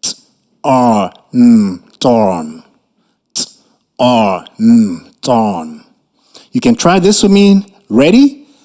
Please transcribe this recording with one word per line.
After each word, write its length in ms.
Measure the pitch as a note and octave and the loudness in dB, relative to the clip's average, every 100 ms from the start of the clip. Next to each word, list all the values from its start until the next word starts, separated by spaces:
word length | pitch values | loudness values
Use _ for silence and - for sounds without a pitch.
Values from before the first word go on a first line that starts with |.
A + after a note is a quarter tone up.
T-O-N, 1800 | A2+ - _ _ _ _ D3 B2+ B2 A2 F#2+ _ _ B2 A#2+ A2+ G2+ F2+ _ _ | -10 -12 _ _ _ _ -4 0 0 0 -4 _ _ 0 2 2 0 -6 _ _
torn. 680 | C3 A#2+ G#2 F2 D#2 E2 _ _ _ _ _ _ _ | -2 0 -2 -4 -10 -16 _ _ _ _ _ _ _
T-O-N, 1800 | - - _ _ _ _ _ B2 A#2+ G#2 F2+ - _ A2 A#2 G#2+ E2 - _ | -10 -10 _ _ _ _ _ 0 0 0 -4 -10 _ 2 2 0 -4 -16 _
torn. 640 | - A#2+ A2 F2+ D#2+ D#2 _ _ _ _ _ - _ | -4 -2 -2 -6 -10 -18 _ _ _ _ _ -20 _
You 80 | - | -4
can 140 | A#3+ | -2
try 240 | - E3+ F#3 | 0 0 0
this 240 | F3+ G#3+ | 0 0
with 100 | G3+ | 2
me. 340 | G3+ G3+ G3 G3 _ _ | 2 4 2 -2 _ _
Ready? 580 | G#2 D3 A3+ C#4 - _ _ | 0 2 4 2 0 _ _